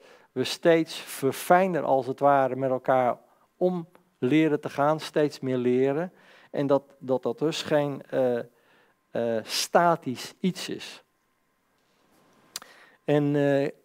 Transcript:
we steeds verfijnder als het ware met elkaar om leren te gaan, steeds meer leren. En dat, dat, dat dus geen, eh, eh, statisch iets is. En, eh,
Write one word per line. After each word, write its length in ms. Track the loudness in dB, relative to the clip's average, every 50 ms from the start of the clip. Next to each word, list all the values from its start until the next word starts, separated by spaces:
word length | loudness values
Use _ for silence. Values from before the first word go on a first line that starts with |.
| -20 -20 -20 -20 _ _ -6
we 120 | -6 -6
steeds 540 | -4 -4 -2 2 4 4 4 2 -2 -6 -14
verfijnder 840 | -14 -14 -10 -4 -4 -4 -4 -2 2 4 4 4 4 2 -2 -2 -2
als 240 | 0 0 0 0
het 140 | -2 -4 0
ware 360 | 2 4 4 4 2 0 -2
met 140 | -2 -2 -2
elkaar 480 | -2 -2 0 2 2 2 2 2 -2 -4 _ _ _ _ _ _ _
om 320 | -2 0 0 0 -2 -6 -10 _ _ _ _ _ -4
leren 420 | -2 2 2 4 4 2 2 0
te 100 | -4 -4
gaan, 300 | -2 0 2 2 2 0
steeds 400 | -4 -4 0 0 0 0 0 -4
meer 160 | -6 -4 -2
leren. 560 | 0 0 2 2 2 2 2 0 -2 -4 -6 -10 _ _ _ -20 -20 -20 _
En 160 | -6 -4 0
dat, 160 | 2 2 0 0 -4 -20 _
dat, 240 | -4 -2 -2 -2 -2
dat 160 | -4 -4 -2
dus 240 | -4 -4 -4 -4 -4
geen, 400 | 0 0 0 0 0 -4 -8 -10
eh, 360 | -6 -4 -2 0 0 0 -2 -6 -10 _ _ _ _ _ _ _ _ _ _ _ _
eh, 340 | -6 -4 -4 -2 -2 -4 -6
statisch 880 | -6 -6 -6 -4 2 2 4 4 4 2 0 -2 -8 -10 -10 -10 -16 -12 _
iets 280 | -4 -4 -4 -4 -8 -10
is. 360 | -10 -12 -12 -16 -18 -20 _ _ _ _ _ _ _ _ _ _ _ _ _ _ _ _ _ _ _ _ _ _ _ _ _ _ _ _ _ _ -16 -16 -16 -16 -20 -20 -20 -20 _ _ _
En, 320 | 0 2 2 2 2 0
eh, 320 | 2 2 2 2 2 0 -2 -4 _ _